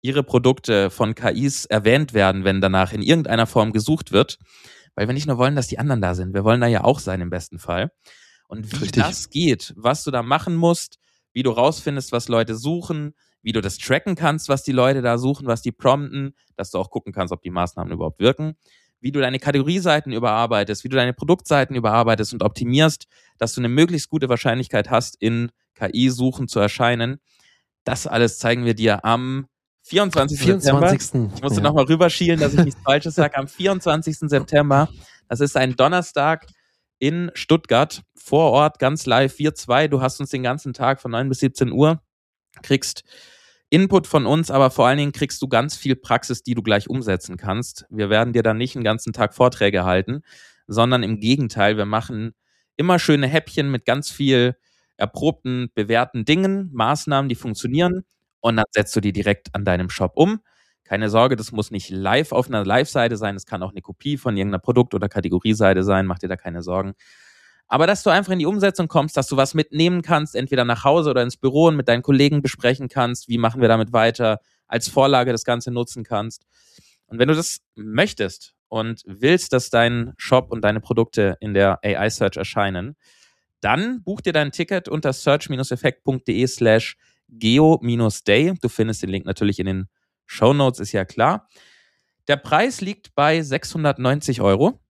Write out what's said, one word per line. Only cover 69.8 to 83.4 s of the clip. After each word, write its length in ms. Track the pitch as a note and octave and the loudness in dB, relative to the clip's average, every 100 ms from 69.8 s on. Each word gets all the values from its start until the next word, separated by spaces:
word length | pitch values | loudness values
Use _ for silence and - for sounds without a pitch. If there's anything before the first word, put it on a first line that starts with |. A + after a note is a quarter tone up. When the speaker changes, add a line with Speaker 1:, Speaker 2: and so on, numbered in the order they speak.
| E3+ F3+ | 0 0
Speaker 1:
kannst, 320 | E3 D#3+ D3+ | 0 -2 0
entweder 300 | - C3 B2+ | -6 -2 -2
nach 220 | A#2+ A#2 C#3 | 0 0 2
Hause 240 | E3 D3+ | 4 2
oder 120 | B2 | 0
ins 140 | B2 - | -2 -2
Büro 300 | C3+ C#3 E3 | 0 4 4
und 100 | D3+ | 4
mit 140 | B2+ | 2
deinen 120 | A#2+ | 0
Kollegen 400 | - C3+ C#3+ D3 | 4 4 4 2
besprechen 460 | C3+ - B2 C3+ C3 | -2 0 0 0 -4
kannst, 400 | - A#2+ A#2+ - | -2 -2 -4 -4
wie 100 | A#2 | -2
machen 220 | A2+ B2 | 0 2
wir 80 | A#2 | 4
damit 240 | A2+ A2 | 4 2
weiter, 480 | A#2 A2+ A#2+ A2+ G#2+ _ _ _ | 2 2 2 -2 -2 _ _ _
als 200 | A#2 - | -6 -2
Vorlage 460 | - C#3 C3+ B2 | 2 4 4 2
das 100 | A#2 | -2
Ganze 260 | - A#2+ B2 | -2 -4 -4
nutzen 360 | A#2+ A#2 B2 A2 | -6 -6 -10 -6
kannst. 400 | G#2+ A2 - _ _ _ _ _ _ _ | -6 -6 -12 _ _ _ _ _ _ _
Und 120 | A2+ | -2
wenn 80 | C3 | 2
du 80 | D#3 | 2
das 240 | E3+ - _ - | -2 -10 _ -16
möchtest 800 | G#2+ A2 G3+ - G2+ - - _ _ | -6 -2 -2 -2 -6 -6 -20 _ _
und 340 | A2 A2+ A2 - | -6 -6 -8 -14
willst, 460 | F#2+ C3 F3+ - | -2 2 2 0
dass 180 | B2+ - | -2 0
dein 440 | A#2 A#2 A#2+ A#2 - | 0 2 0 -6 -10
Shop 320 | - C3 B2+ | 2 2 2
und 120 | A2+ | -2
deine 180 | G#2 G#2+ | 0 -2
Produkte 560 | - F#2+ A2+ - G2+ F2+ | -4 -2 -2 0 0 -2
in 120 | G#2+ | -2
der 260 | G2 G2 F#2+ | 2 2 2
A-I-Search 540 | G#2 F#2+ G#2+ - G2+ D#2+ | -4 -2 -4 -2 -4 -2
erscheinen, 580 | F#2 - G2+ F#2 G#2+ D3+ _ _ _ _ | -6 -2 -2 -4 -10 -14 _ _ _ _